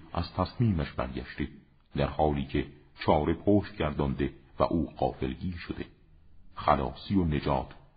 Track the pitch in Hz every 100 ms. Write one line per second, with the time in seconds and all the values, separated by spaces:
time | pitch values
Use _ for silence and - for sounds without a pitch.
0 | - - 85 - 90 - 117 82 69 -
1 | 64 64 62 - - - - _ _ 73
2 | 69 - 78 71 67 73 67 - - -
3 | - 78 76 82 101 101 - - 78 73
4 | 69 67 69 - - - 76 85 - -
5 | 64 - 65 65 92 85 - - - -
6 | - - - - - - 76 71 65 -
7 | - 98 82 71 76 67 60 - -